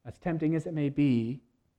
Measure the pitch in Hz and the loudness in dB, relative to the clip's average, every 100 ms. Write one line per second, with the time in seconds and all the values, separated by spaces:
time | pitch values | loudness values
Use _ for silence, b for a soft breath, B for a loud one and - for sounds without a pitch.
0 | 117 - 180 165 156 165 165 156 143 139 | -18 -10 -4 0 0 0 -2 -2 -2 2
1 | 143 120 113 139 _ _ _ | 4 4 0 -6 _ _ _